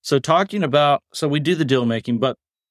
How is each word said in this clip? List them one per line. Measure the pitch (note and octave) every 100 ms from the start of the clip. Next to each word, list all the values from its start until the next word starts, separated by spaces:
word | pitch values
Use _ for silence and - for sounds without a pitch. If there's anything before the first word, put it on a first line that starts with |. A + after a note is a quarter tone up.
So | - C#3
talking | C#3+ E3+ G3 G#3
about, | D#3+ D3 D3 C#3+ _
so | - D#3
we | D3
do | D3
the | E3+
deal | C#3+ C3 A#2+
making, | A2+ A#2 A#2
but | C3 - _ _ _